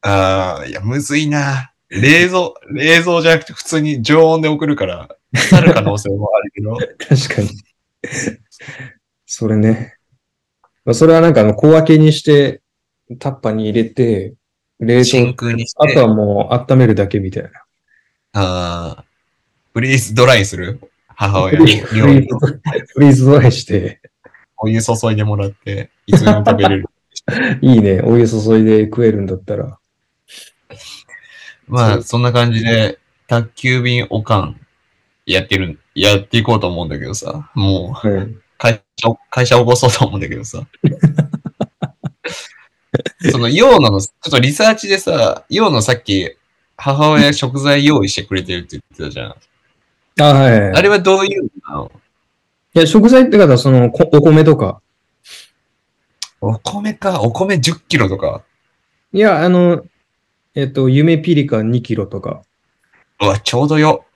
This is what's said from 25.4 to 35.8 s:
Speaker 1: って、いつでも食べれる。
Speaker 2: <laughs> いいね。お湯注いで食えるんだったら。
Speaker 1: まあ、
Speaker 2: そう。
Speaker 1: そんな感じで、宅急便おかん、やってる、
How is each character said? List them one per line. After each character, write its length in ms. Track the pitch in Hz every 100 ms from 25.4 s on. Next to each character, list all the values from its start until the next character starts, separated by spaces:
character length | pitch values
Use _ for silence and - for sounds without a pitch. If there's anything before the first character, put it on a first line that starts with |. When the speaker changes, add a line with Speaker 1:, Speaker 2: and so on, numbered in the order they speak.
| 101
Speaker 1:
っ 40 |
て、 380 | 104 - 101 - _ -
い 80 |
つ 100 | 180
で 80 | 156
も 120 | 107 104
食 120 | 98
べ 120 | 98
れ 80 | -
る。 80 | - _ _ - -
Speaker 2:
<laughs> 360 | 233 254 -
い 160 | 135 120
い 40 |
ね。 200 | 101 95
お 160 | - 120
湯 100 | 113
注 100 | 113 104 110
い 40 |
で 220 | 110 107 107
食 200 | 113 117
え 60 |
る 100 | 104
ん 40 | 98
だ 100 | 92
っ 40 |
た 160 | - -
ら。 240 | - - _ _ _ _ _ - - _ _ - - - _ - _ - - - _
Speaker 1:
ま 240 | 123 113
あ、 20 | 104
Speaker 2:
そ 40 |
う。 40 |
Speaker 1:
そ 140 | - 120
ん 20 |
な 100 | 123
感 220 | 120 120
じ 100 | 113
で、 360 | 113 113 110 - _ _ _
宅 240 | 117 110 -
急 260 | 127 127
便 240 | 123 120 113
お 120 | 110
か 160 | 107 107
ん、 200 | - - _ _ _ _ _ _ -
や 160 | 92
っ 60 | 92
て 100 | 98
る、 220 | 92 73